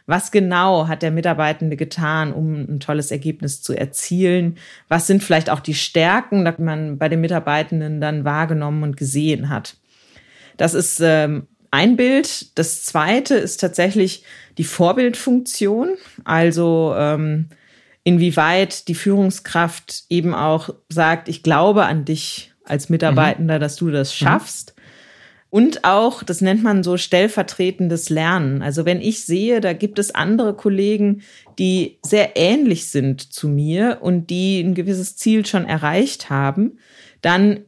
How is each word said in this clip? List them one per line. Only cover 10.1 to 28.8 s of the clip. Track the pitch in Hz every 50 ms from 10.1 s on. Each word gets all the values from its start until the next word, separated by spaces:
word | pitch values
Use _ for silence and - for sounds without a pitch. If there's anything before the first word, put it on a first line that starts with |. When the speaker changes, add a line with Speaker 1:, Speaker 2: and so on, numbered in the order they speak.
| _ - _ _ _ - - - _
Speaker 1:
Das | - 151 165 -
ist, | 139 - - - -
ähm, | 165 160 156 156 151 147 147 139 139 _ _ _ _ -
ein | - - 180 240 240
Bild. | 247 247 254 269 285 - - - - - - -
Das | 160 160 160 - - -
zweite | - - 156 151 180 226 269 277 - 277
ist | 208 - 185 - -
tatsächlich | 190 175 - 185 175 196 196 214 185 185 - - _ - - - - _ _
die | - 165
Vorbildfunktion. | - - - 170 175 - 254 247 247 240 - - 269 247 254 247 - - - 208 202 214 233 285 370 381 - - - - - -
Also, | - 160 165 170 170 165 170 170 170 165 165 160 151 87
ähm, | 104 147 147 151 147 156 156 151 156 160 156 - _ _ _ _ _ _ _ _ _ -
inwieweit | 175 180 165 175 175 - 170 151 160 180 190 196 190 - - -
die | 185 165
Führungskraft | - - 202 196 202 190 185 185 - - - - 170 170 160 - - _ - - - - -
eben | 170 175 160 175 90
auch | 85 151 156 156 160 156 - - _ _ -
sagt, | 160 170 160 160 170 165 - -
"Ich | 165 - -
glaube | 160 151 147 175 208 202 208 165
an | - 156 156 139
dich | 156 160 151 - - - - - - _ _ _
als | - 147 143 - -
Mitarbeitender, | 165 160 165 156 139 156 156 147 - - 165 160 156
Speaker 2:
Mhm. | 147
Speaker 1:
dass | 147 143 -
du | - 175 160
das | 147 139 135 139
Speaker 2:
Mhm. | - - 143
Speaker 1:
schaffst." | 170 220 311 - - - - - - _ _ - - - - - - - - - - _ _ _ -
Und | - 214 247 320 - - -
auch, | 180 196 208 226 247 - -
das | 208 - 170 -
nennt | 190 190 196 220
man | 226 214 202 190 170
so | 180 180
stellvertretendes | 175 - - 185 180 202 220 - 208 185 - - - 180 185 185 - 180 165 170 165 - -
Lernen. | 156 156 160 170 185 180 147 135 139 139
Also | - 143 143 165